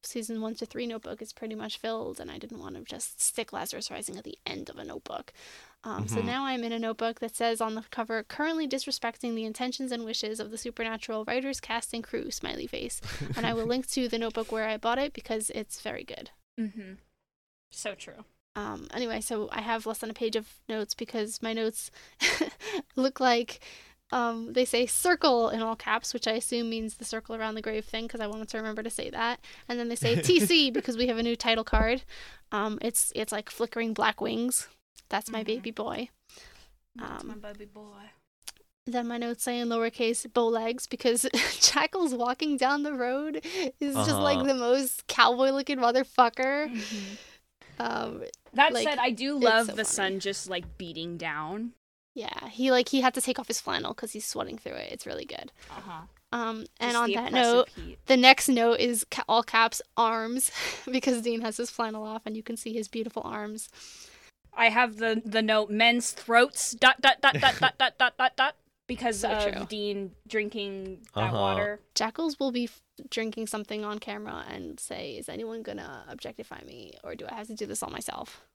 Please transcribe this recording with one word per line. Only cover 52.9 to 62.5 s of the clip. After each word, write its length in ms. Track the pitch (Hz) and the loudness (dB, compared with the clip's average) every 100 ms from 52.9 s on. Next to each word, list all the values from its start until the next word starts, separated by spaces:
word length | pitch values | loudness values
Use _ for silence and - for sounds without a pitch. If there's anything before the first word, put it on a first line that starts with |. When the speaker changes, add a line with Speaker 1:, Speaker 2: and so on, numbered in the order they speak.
| 269 | 6
Speaker 1:
had 100 | 254 | 6
to 60 | 254 | 4
take 180 | 254 254 | 0 -2
off 100 | 254 | -2
his 120 | - | -4
flannel 320 | - - - | -2 -2 -2
'cause 200 | 220 226 | -6 -8
he's 140 | 214 - | -8 -6
sweating 300 | 226 - 226 | -4 -6 -6
through 160 | - | -10
it. 180 | - - | -8 -8
It's 140 | - - | -10 -8
really 200 | 78 - | -8 -8
good. 260 | - - _ - | -12 -14 _ -16
Speaker 3:
Uh-huh. 300 | 143 196 165 165 _ _ | -14 -10 -12 -12 _ _
Speaker 1:
Um, 320 | 240 226 226 220 _ | -4 -4 -6 -10 _
and 120 | 240 | 0
Speaker 3:
Just 40 | 240 | 2
Speaker 1:
on 120 | 233 | 2
Speaker 3:
the 40 | 240 | 2
Speaker 1:
that 120 | 233 | 2
Speaker 3:
oppressive 260 | 254 240 | 4 6
Speaker 1:
note, 140 | 240 - - | 6 4 0
Speaker 3:
heat. 220 | - - - | -14 -14 4
Speaker 1:
the 100 | 262 | 6
next 320 | 254 262 - | 8 6 4
note 320 | 247 233 233 | 4 4 4
is 240 | 240 233 - | 2 0 -4
ca-, 140 | - - | -6 2
all 140 | 220 | 2
caps 400 | 226 226 226 - - - | 2 2 2 0 -8 0
"arms" 520 | 226 226 220 247 - - - | 2 2 -2 -2 -2 -2 -6
<laughs> 200 | - - | -6 -2
because 300 | 254 269 247 | 0 2 0
Dean 220 | 226 226 | 0 -2
has 160 | 226 214 | -2 -4
his 120 | 240 | -6
flannel 320 | - 226 214 | -2 -4 -4
off 200 | 214 220 | -8 -8
and 100 | 220 | -8
you 80 | 220 | -8
can 140 | - | -8